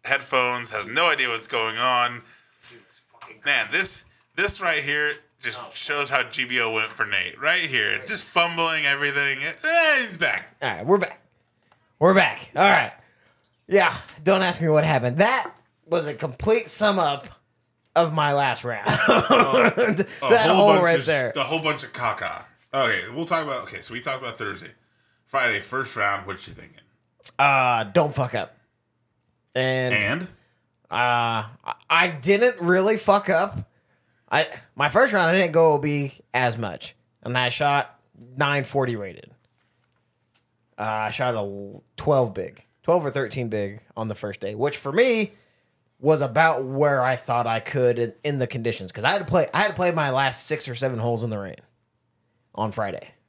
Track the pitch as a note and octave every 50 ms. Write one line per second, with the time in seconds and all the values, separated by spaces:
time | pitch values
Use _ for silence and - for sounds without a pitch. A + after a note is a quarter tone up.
0 | - - C#3 C#3 C3 - C#3 C3 B2 B2 B2 B2 A#2+ A#2 A2 G#2 G2+ G#2+ A#2+ D3+
1 | F3 E3+ D3+ C3 C3 B2 A2+ A2+ G#2+ - - A#2 A2+ A2 A2 A2+ B2 B2+ B2+ B2
2 | B2 A#2+ A#2+ A#2 - - - _ _ _ _ _ - - - - _ _ - _
3 | _ _ _ - - - - - - C#3+ C#3+ B2+ G#2+ - C3 F3 F#3+ F3+ - -
4 | - _ _ _ _ _ _ D3 D3 - D3+ - F#3+ E3+ D#3+ D3+ C#3 C#3+ D3 D3
5 | D3+ D3 C#3+ - _ _ _ _ - A#2+ G#2+ - F2 - - - - - D3 D3
6 | C#3+ - C3+ C3 A#2+ A#2 - C3+ B2+ A#2+ B2 B2 A#2 A2+ A2+ A2 A2 G#2+ - -
7 | A2 G#2 G2+ F#2+ F#2 F#2 - - C#3 D#3 F3 F3+ E3+ D3 C3 A#2+ G#2+ G#2 G#2 G2+
8 | - - G#3+ - - - - F3+ E3+ F3 E3+ E3 E3+ E3 D#3+ D#3 D3 C#3 C#3 C#3
9 | D3 C#3+ C#3 C#3+ C#3+ C#3 C3+ C3+ C#3+ D#3+ E3 - - D#4 E4 E4+ E4 D#4 D4 C4
10 | B3 A3 F#3 D#3+ F3 C3 G2 G2 - - _ _ C#3 B2 G2 E2 G#2 C#3+ G3 G3+
11 | F3 - - _ _ _ _ _ _ _ _ _ _ _ _ _ _ _ _ _
12 | D3+ F3+ F#3+ F#3+ E3+ B2+ - - - - - C#3+ F#3 G3+ F#3+ D#3+ B2 - - -
13 | _ _ _ _ _ _ _ _ _ _ _ _ _ - F3+ G3 F3+ D#3+ - -
14 | - - - - D3+ E3+ G3 F#3+ F#3+ F3 E3+ - E3 D#3+ D#3 D3+ D#3 D#3 D3+ B2+
15 | A#2+ B2 B2 D#3 G3 A#3 C4+ - - - - _ _ _ _ _ _ D#3+ E3 F3
16 | D#3+ D3 C#3+ - - C#3+ B2 - - G#3+ A3 A#3 A3+ - - - G#3+ G#3 G3 F#3
17 | E3+ C#3+ C#3+ C#3+ - - - _ _ _ _ _ _ _ _ _ _ _ _ E3
18 | E3+ D#3+ D#3 D#3+ D3 D3 C#3+ C#3+ C#3 C3 A#2 - - B2 A#2 G#2 G2+ - - -
19 | - - B3 A3 - - C4 C4 - - - B3+ A#3 A3+ - G#3+ A#3+ A3 G3 E3
20 | - - - - - C3 A3+ A#3 G#3+ A#3 - F#3+ G3+ G#3 G3+ F#3+ F3 E3+ E3 D#3+
21 | B2+ D#3 D#3 C#3 B2+ A#2 - C#3+ C3 A#2 D#3 E3 D#3 D#3 D3 - - A2+ - B2+
22 | B2 A2+ G#2 - - E2+ D#2+ F2+ - - _ _ _ _ - C3+ C3 A#2 G#2 F#2
23 | F2 - A#2+ D3 E3 D#3+ F3 E3 D#3 D3 C3+ B2 - - - F#2 - - A2+ A#2+
24 | A#2 D3 C3 C3 B2+ A#2+ A2+ - A2 G2+ F#2+ - F2 - - _ _ _ _ _
25 | _ _ _ _ _ _ - C3+ B2 A#2+ G#2+ G2+ - - B2 C3 C3 A#2 - A2+
26 | G2+ G2+ G2+ G2 F#2+ G2+ F#2+ F#2 - - A#2+ - - - _ - _ _ _ _
27 | _ _ _ _ _ - _ - C3+ C#3+ C3+ C3 B2+ B2 A#2+ A2+ A2 G2+ F#2+ F3
28 | D3+ D3+ C3+ - - B2 - A2+ F2 - _ _ _ _ _ _ _ _ _ _
29 | _ _ _ _ _ _ _ _ _ _ _ B2+ B2+ C3 C3 C3 B2+ B2+ G#2 G#2
30 | G#2 G#2 C3 E3+ F3+ - - _ _ _ _ _ _ _ _ _ _ _ E2+ A2
31 | B2 B2 A#2+ A#2+ A#2 A#2 A#2 A2 G#2+ A2 B2 _ _ - - _ _ _ D#3 E3
32 | F3+ F3+ D#3+ C#3+ B2 F#3+ G3 G3+ A#3+ B3 A#3+ - F3 E3+ F3+ F#3+ F#3+ G#3+ A3 G#3
33 | - - G3 G3+ G3+ - F#3+ D#3+ F#3+ G#3 - - - _ _ _ _ _ _ _
34 | _ _ _ _ _ _ - D3 D#3+ - - - - _ _ B2+ C#3+ D3 - A3
35 | C4 - G#3 F#3+ F3 E3 F3 F#3+ F#3 E3 D3+ E3 E3 D#3+ D3+ C#3 C#3 D3+ D3 C#3+
36 | C#3+ C3+ - - _ _ - B2 B2+ A#2+ A2 A2+ A2+ G2 D#2+ - - - - _
37 | _ _ _ _ _ A#2+ B2 B2+ B2+ B2 B2 - D3+ C#3+ C#3+ C#3+ - - - _
38 | _ _ _ - A#2+ B2 B2+ C3 D3 C#3+ C#3+ C#3+ C3 - - C#3+ C3 B2 A#2 G#2+
39 | G2+ F#2+ D#2+ - - - - _ _ _ _ _ _ _ _ _ _ _ _ _
40 | _ _ _ _ _ _ _ _ _ _ _ _ _ _ _ - G#2+ A2 G#2+ G#2+
41 | G#2+ G#2 - - C3 B2+ A#2 A2 G2+ G2+ G2+ G2+ G2+ G2+ - - _ _ _ -
42 | - D3+ D3 C3+ B2 A2 F#2+ G2 F2+ - - - _ _ _ _ _ - E3+ F3+
43 | D3+ C#3 - C#3+ C3 G#2+ - C3+ B2 A#2 A2 G#2+ G2+ G2 G2+ G#2+ _ _ _ A2+
44 | A2 A2 G#2 - - G#2 F#2+ - - G2 G#2+ G#2+ C3 C#3+ C#3+ - - C#3 C#3+ G#3
45 | B3 C4 A#3 A3 G#3 - - _ _ _ _ _ _ _ _ _ _ _ _ _
46 | B2+ D3 D#3 C#3+ C#3+ B2+ A2+ D3+ E3 D#3+ D#3 B2+ C3+ C3 C3+ C#3 D3+ C#3+ C#3 C3
47 | B2 C3 C3 B2 - - B2 A#2+ A#2+ A#2 A2+ A2+ - - - C3+ B2+ A#2+ A#2+ A#2
48 | A#2 A2+ - _ - D3 C#3+ C3+ B2 A#2+ - B2 A2+ A#2+ G#2 - F#2+ F2 - G#2+
49 | G#2+ C#3+ F#3+ G#3 F3+ C#3+ - F3+ D3 - - E3 G#3 G#3 E3+ - F3+ F3 E3+ D#3+
50 | D3+ C#3 B2+ C3 C#3 C3 B2 - - - D#3 D3+ - C3+ B2 A#2+ C3+ C3 B2 A2+
51 | A2+ A#2+ A#2 A2 A#2 A#2 A2 G2+ G2 F#2 - - _ _ _ _ _ _ _ _
52 | _ _ _ _ _ _ _ _ _ _ _ G2+ G#2+ A2 G2+ A2+ G#2+ G2 F2+ -
53 | - - _ _ _